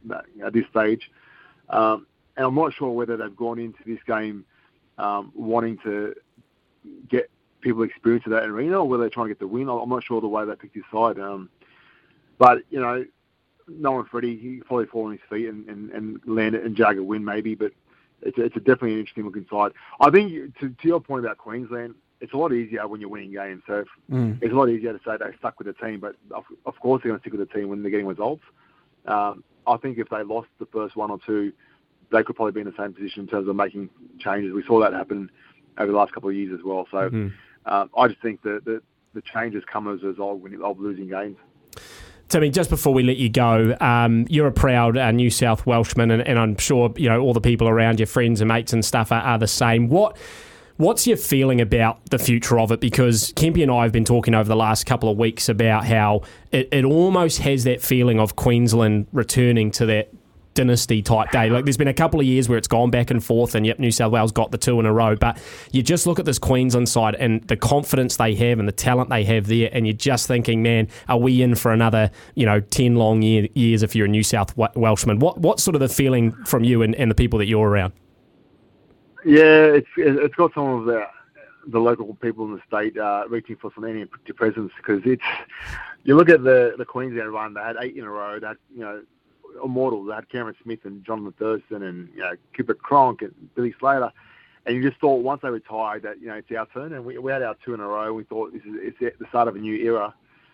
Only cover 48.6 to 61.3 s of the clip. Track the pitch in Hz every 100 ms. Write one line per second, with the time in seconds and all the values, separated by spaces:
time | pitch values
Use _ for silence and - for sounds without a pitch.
48.6 | 117 117 107 117 110 113 127 117 110 -
49.6 | 120 117 117 165 214 - - - - -
50.6 | - - 160 226 247 208 - 135 135 123
51.6 | 110 117 113 - - 131 - 120 - 120
52.6 | 110 113 123 - 127 113 - - 160 170
53.6 | 139 123 117 113 107 120 113 113 107 110
54.6 | 110 110 - 123 113 104 113 117 - 107
55.6 | 113 107 110 113 107 104 - - - 131
56.6 | 127 143 131 160 185 180 170 - 143 139
57.6 | 123 123 - 131 123 110 107 - 131 120
58.6 | 120 113 110 107 101 131 110 131 123 117
59.6 | 107 - 113 107 107 - _ _ - -
60.6 | 127 120 - 113 101 113 107